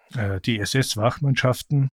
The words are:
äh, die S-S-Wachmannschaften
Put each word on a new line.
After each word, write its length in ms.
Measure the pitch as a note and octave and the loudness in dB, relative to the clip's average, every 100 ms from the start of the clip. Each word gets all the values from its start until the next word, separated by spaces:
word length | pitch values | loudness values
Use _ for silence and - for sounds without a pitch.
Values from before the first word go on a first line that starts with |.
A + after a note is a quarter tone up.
| _ | _
äh, 260 | B2+ G#2 G2 | -4 -2 -2
die 180 | - A2+ | -2 -2
S-S-Wachmannschaften 1300 | G2 C3 C3 G#2+ A#2 - C#3 C3 B2+ B2 - C#3+ C3+ | 0 0 0 0 0 0 0 2 2 0 0 0 0